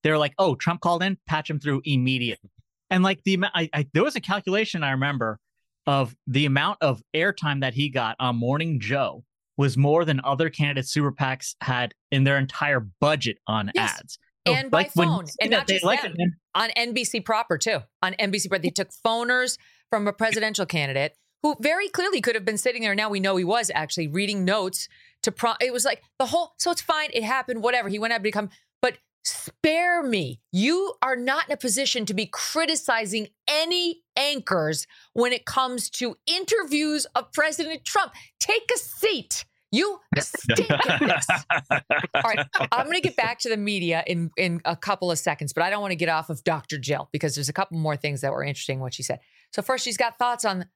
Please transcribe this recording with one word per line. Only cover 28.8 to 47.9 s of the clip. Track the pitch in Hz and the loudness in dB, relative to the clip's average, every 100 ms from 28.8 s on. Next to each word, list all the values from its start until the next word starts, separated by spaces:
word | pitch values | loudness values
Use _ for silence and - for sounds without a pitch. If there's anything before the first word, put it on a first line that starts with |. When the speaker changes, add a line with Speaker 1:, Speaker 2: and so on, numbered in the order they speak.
Speaker 2:
but | 254 - _ _ | 0 0 _ _
spare | - - - _ 311 320 349 349 | -10 -8 -12 _ 2 4 2 2
me. | 277 214 139 117 _ | 0 0 -2 -8 _
You | 180 240 359 392 - | 0 2 2 -2 -2
are | 262 254 | -2 0
not | 247 285 - | 0 -2 -2
in | |
a | 294 | -4
position | 254 208 269 247 208 | -2 -2 0 -2 -2
to | |
be | 202 202 | -4 -4
criticizing | - - 311 320 320 - 226 208 220 208 _ - | -6 -4 0 0 0 0 -2 0 -4 -6 _ -2
any | 302 330 359 349 330 _ - | 0 2 0 0 -4 _ 0
anchors | 285 285 - 185 156 151 - - - | 0 0 0 0 0 -2 -6 -18 -8
when | - 247 | 0 2
it | 240 | 0
comes | - - 262 247 - | -2 0 0 -2 -6
to | - 247 - - | -4 -4 -4 -4
interviews | 349 381 440 320 294 302 302 294 | -4 0 0 2 0 0 -2 -2
of | - - | -2 -2
President | - 311 311 320 - | -2 0 0 -6 -6
Trump. | - 415 359 - - _ | -2 0 0 -6 -20 _
Take | - 453 453 | 0 0 0
a | 480 | -4
seat. | - - 440 320 - - - _ _ | -4 -2 0 0 -4 -8 -8 _ _
You | 226 403 381 _ 147 | -2 0 -4 _ -4
stink | - - - 113 - | -2 0 2 4 2
at | 147 - 156 | 0 2 2
this. | 277 160 - 180 - 165 - | 2 2 2 -2 0 -4 0
Speaker 3:
<laughs> | |
Speaker 2:
All | 143 - 147 180 - | -2 0 -2 0 0
right, | 226 139 139 - - | 0 0 -2 -2 0
I'm | 240 269 | 0 0
gonna | 359 | 0
get | 359 - | 0 0
back | 226 240 | -2 -2
to | 240 | -2
the | 220 | -2
media | 202 202 175 165 - | 0 0 0 0 0
in, | 175 165 - | -2 -2 0
in | 180 170 | 0 0
a | - | -2
couple | 170 - 196 180 | -4 -2 -2 0
of | 160 | 0
seconds, | - 147 143 | -2 -2 -4
but | - | 0
I | 175 | 0
don't | 208 | 0
wanna | 202 | -2
get | 170 165 | 0 0
off | 160 160 | 0 -2
of | 147 | -4
Doctor | - 156 - 151 | -2 -2 -4 -8
Jill | 127 147 143 | -2 -4 -2
because | 151 156 131 | -4 -2 -2
there's | 135 | -4
a | |
couple | 151 190 165 | -2 -2 -2
more | 156 | -2